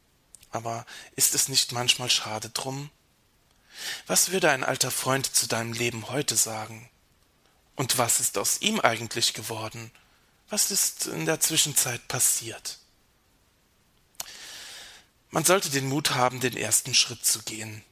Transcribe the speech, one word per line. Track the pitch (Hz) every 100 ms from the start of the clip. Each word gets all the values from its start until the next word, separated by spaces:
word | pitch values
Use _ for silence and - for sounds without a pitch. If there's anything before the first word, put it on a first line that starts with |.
| _ _ _ - -
Aber | 117 117 117 - - - -
ist | - -
es | -
nicht | 131 -
manchmal | 120 123 - 123
schade | - 110 107 110
drum? | - 131 135 147 - _ _ _ _ _ _ _ - - - -
Was | 185 -
würde | 185 175
ein | 131
alter | - 135 131
Freund | - 131 131 123 -
zu | -
deinem | 113 117
Leben | 117 120 117 104
heute | 127 143 113
sagen? | - 110 110 113 120 _ _ _ _ _ _ _ _ -
Und | 131 127
was | 117 -
ist | 123 98
aus | - -
ihm | 202 214
eigentlich | 123 113 117 - -
geworden? | - 110 110 107 113 113 - _ _ _ _ _
Was | 208 -
ist | 196 - - -
in | 160 160
der | 156
Zwischenzeit | - 160 151 139 135 120 -
passiert? | 127 - - 113 - - - _ _ _ _ _ _ _ _ _ _ _ _ _ _ - - - - - - - - _ _ _
Man | 160
sollte | 156 185 170
den | 139 135
Mut | 139 151
haben, | 135 123 127
den | 127 117
ersten | 110 - -
Schritt | 120 - 117 -
zu | 113
gehen, | - 110 110 107 -